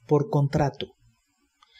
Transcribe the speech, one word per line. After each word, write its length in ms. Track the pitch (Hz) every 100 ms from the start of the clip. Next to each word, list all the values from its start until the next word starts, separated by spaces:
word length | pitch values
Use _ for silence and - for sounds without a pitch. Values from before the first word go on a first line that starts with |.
| -
por 240 | 147 139
contrato. 640 | 147 139 151 139 - - _ _ _ _ _ _ _ _ -